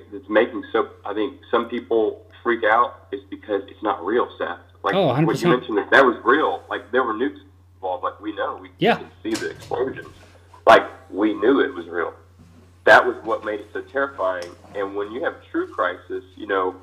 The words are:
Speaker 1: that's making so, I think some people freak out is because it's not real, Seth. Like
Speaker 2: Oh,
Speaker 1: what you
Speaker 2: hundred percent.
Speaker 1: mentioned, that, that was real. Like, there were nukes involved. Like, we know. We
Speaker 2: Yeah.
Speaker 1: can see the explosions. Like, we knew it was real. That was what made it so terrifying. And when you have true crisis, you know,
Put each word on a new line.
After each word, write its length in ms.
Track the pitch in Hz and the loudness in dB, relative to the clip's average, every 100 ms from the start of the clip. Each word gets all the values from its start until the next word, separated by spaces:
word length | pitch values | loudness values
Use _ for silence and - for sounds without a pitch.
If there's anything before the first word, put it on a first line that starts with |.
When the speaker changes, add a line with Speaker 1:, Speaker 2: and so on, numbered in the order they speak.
| - | -12
Speaker 1:
that's 160 | 101 98 | -14 0
making 340 | 107 120 107 - | 2 2 -2 -4
so, 180 | 113 - - 104 | -2 -2 -6 -8
I 80 | |
think 280 | 104 101 - - | -4 -4 -6 -2
some 180 | 120 117 | -2 0
people 560 | 120 - 113 104 101 - - | -6 0 2 2 -2 -12 -6
freak 220 | 120 113 | -2 0
out 440 | 107 117 117 - - | 2 4 2 -4 -12
is 100 | 98 - | -12 -12
because 320 | 98 107 98 - | -12 -4 -4 -4
it's 160 | - | -6
not 200 | 107 85 90 | -4 -4 -2
real, 220 | 117 - - | -2 -2 -6
Seth. 200 | 82 85 - _ | -8 -10 -16 _
Like 120 | 196 190 | -2 0
Speaker 2:
Oh, 60 | 156 | 2
Speaker 1:
what 40 | |
you 40 | 131 | 2
Speaker 2:
hundred 120 | 165 | 2
percent. 180 | - 175 127 | 2 2 2
Speaker 1:
mentioned, 180 | - 101 | 0 -4
that, 140 | - | 6
that 120 | 120 131 | 6 6
was 100 | 107 | 4
real. 400 | 117 95 92 92 - | 2 2 2 -2 -6
Like, 200 | 104 - | -10 -2
there 120 | 127 | -2
were 100 | 120 | 0
nukes 260 | 107 131 - - _ _ _ | -2 -4 -6 -18 _ _ _
involved. 280 | 92 90 | -8 -6
Like, 160 | 92 - | -6 -8
we 140 | 107 101 | -10 -6
know. 220 | 139 90 | -6 -8
We 100 | 92 - | -14 -2
Speaker 2:
Yeah. 160 | 208 - | 0 0
Speaker 1:
can 160 | - - | -4 -12
see 120 | 110 | -8
the 180 | 110 - | -6 -6
explosions. 560 | - - - 131 - - - - - - - - | -10 -6 -4 -4 -6 -14 -20 -20 -20 -20 0 6
Like, 200 | 110 - - - | 6 6 -8 -10
we 220 | 90 107 98 | -2 0 2
knew 240 | 113 135 | 4 4
it 100 | - | 2
was 120 | 85 82 | -4 -8
real. 260 | 85 78 - - - - - - - 110 | -6 -6 -8 -20 -20 -20 -20 -20 0 6
That 200 | 120 123 | 6 6
was 100 | 110 | -2
what 220 | 110 107 107 | -4 -4 -4
made 140 | 104 | -8
it 80 | - | -8
so 80 | 98 | -12
terrifying. 680 | 95 135 139 - 95 90 87 87 - 101 | -6 -4 -4 -2 -4 -4 -8 -16 -12 -6
And 200 | 98 101 | -6 -6
when 160 | 104 | -6
you 120 | 123 | -6
have 120 | 170 - - | -6 -8 -6
true 160 | 165 185 | -6 -4
crisis, 560 | - 90 90 - 95 - - | -4 -4 -4 -10 -10 -12 -12
you 120 | 104 | -2
know, 280 | 95 92 87 | 0 0 -4